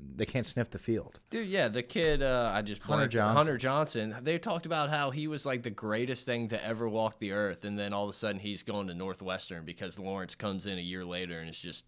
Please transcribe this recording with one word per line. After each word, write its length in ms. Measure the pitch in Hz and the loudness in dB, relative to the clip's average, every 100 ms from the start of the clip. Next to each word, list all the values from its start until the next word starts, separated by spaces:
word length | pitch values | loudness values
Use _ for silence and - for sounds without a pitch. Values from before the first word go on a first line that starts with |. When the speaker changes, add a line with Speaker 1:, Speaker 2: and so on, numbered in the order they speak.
| 69 65 | -10 -4
Speaker 1:
they 100 | 110 | -2
can't 200 | 131 110 | 0 0
sniff 240 | - 113 | 0 -2
the 100 | - | -2
field. 400 | - 110 - - - | 0 0 -2 -12 -8
Speaker 2:
Dude, 200 | 226 208 | -4 0
yeah, 180 | 190 127 | 2 4
the 160 | 110 | 2
kid, 400 | 120 220 165 147 | 0 2 4 6
uh, 280 | 135 127 113 | 6 4 4
I 80 | 101 | 2
just 220 | 104 101 | 0 -2
Speaker 1:
Hunter 160 | - 147 | 0 2
Speaker 2:
blanked, 140 | 135 117 | 4 4
Speaker 1:
Johnson. 200 | 107 127 | 6 6
Speaker 2:
Hunter 220 | 156 127 | 6 4
Johnson. 580 | 127 139 151 117 107 107 | 2 2 2 0 -2 -2
They 180 | 131 170 | 0 0
talked 260 | 226 170 165 | 0 -2 0
about 240 | 160 143 | 0 2
how 220 | 151 143 | 2 0
he 160 | 135 151 | 0 -2
was, 180 | 147 143 | -2 0
like, 160 | 127 | 0
the 80 | 117 | -2
greatest 540 | 101 110 107 127 123 - | -4 0 2 0 -2 -2
thing 220 | 120 117 | 0 0
to 180 | 110 107 | -2 -2
ever 220 | 113 117 | -2 0
walk 320 | 110 110 104 | 2 0 0
the 140 | 104 | -2
earth, 320 | 98 104 85 104 | 2 0 0 -4
and 120 | 104 | -2
then 140 | 101 | -2
all 140 | 101 104 | 0 -2
of 40 | |
a 20 | |
sudden 260 | 98 110 101 | -2 -2 -2
he's 240 | 104 98 | -4 -6
going 240 | - 104 95 | -4 -4 -4
to 60 | |
Northwestern 720 | 87 95 92 95 92 - 85 80 | -4 -6 -4 -4 -4 -4 -8 -8
because 340 | 85 98 85 | -8 -8 -6
Lawrence 360 | 95 98 90 - | -6 -4 -6 -4
comes 300 | 107 95 98 | -4 -2 -4
in 120 | 92 | -4
a 40 | |
year 200 | 87 92 | -4 -6
later 380 | 87 87 90 85 | -4 -4 -4 -6
and 100 | 82 | -8
it's 100 | 80 | -10
just 240 | 87 - | -10 -10